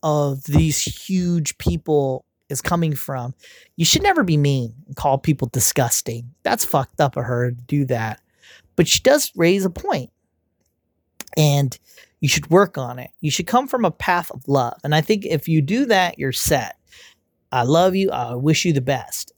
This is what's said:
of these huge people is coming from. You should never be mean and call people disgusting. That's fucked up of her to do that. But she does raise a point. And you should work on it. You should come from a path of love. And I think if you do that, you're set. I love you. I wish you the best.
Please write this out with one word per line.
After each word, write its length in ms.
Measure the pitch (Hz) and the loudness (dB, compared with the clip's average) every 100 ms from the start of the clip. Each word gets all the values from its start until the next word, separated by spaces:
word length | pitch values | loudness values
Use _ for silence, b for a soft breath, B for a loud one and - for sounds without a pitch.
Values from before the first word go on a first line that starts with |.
of 420 | 156 151 143 135 | -2 0 0 -4
these 380 | - 151 160 147 | 0 2 2 0
huge 760 | - - - 185 175 170 147 - | -6 -8 -4 -2 0 -2 -4 -6
people 640 | - 170 - 147 135 131 - _ - | -4 -4 0 0 0 -4 -10 _ -10
is 120 | 139 | -8
coming 340 | - 170 165 | -2 0 0
from. 400 | 139 - 131 123 - B B B - | -2 -6 -8 -8 -12 B B B -2
You 80 | |
should 180 | 165 - | 2 4
never 200 | 403 339 | 4 2
be 140 | 180 151 | 2 2
mean 380 | 143 135 117 120 - | 2 0 -2 -8 -16
and 100 | 135 | -4
call 220 | 143 135 | 0 2
people 300 | - 143 127 | 0 0 -2
disgusting. 800 | 127 - - 120 - - 117 123 - | -2 0 0 0 -2 -4 -10 -12 -8
That's 220 | - 233 | -2 -2
fucked 360 | - 143 123 - | 0 0 0 0
up 160 | 143 139 | -2 -2
of 80 | |
her 260 | 120 120 123 | -4 -2 -2
to 60 | 120 | -4
do 280 | 123 143 127 | -4 -2 0
that. 340 | 117 110 - b b b b b - | -2 -4 -8 b b b b b 0
But 120 | 160 | 2
she 120 | - | 2
does 300 | 254 294 - 180 | 4 4 2 0
raise 280 | 170 196 | 2 2
a 60 | 190 | 0
point. 400 | - 381 170 - _ _ _ _ _ _ _ _ _ _ - - - | -4 -4 -6 -6 _ _ _ _ _ _ _ _ _ _ -20 -4 2
And 420 | 151 143 135 - b b b _ | 4 4 0 -6 b b b _
you 80 | 139 | -2
should 220 | 156 143 | -2 4
work 280 | 180 202 147 | 4 4 -2
on 200 | 123 123 | -10 -12
it. 120 | 127 _ | -16 _
You 100 | 156 | -4
should 160 | - 170 | -4 0
come 220 | 240 269 | 0 0
from 160 | 254 | 0
a 60 | 190 | 0
path 400 | - - 175 165 | 0 -2 -2 -4
of 160 | 127 - | -10 0
love. 320 | 139 120 - | 0 0 -4
And 120 | 143 | 0
I 60 | 151 | 2
think 240 | 156 220 | 2 0
if 240 | 196 156 - | -2 -4 0
you 140 | 156 | 0
do 240 | 139 233 254 | 2 0 2
that, 320 | 190 175 - | 2 2 -2
you're 140 | 135 | -4
set. 440 | - - 139 113 - B B B B _ _ _ | -2 0 0 -2 -12 B B B B _ _ _
I 100 | 127 | -2
love 320 | 120 165 185 | 2 4 4
you. 160 | 190 196 | 2 -2
I 240 | 123 120 | -4 -6
wish 300 | 123 147 156 | -2 0 2
you 80 | 180 | 2
the 80 | 139 | 0
best. 520 | 127 127 - - - | 0 -4 -6 -12 -12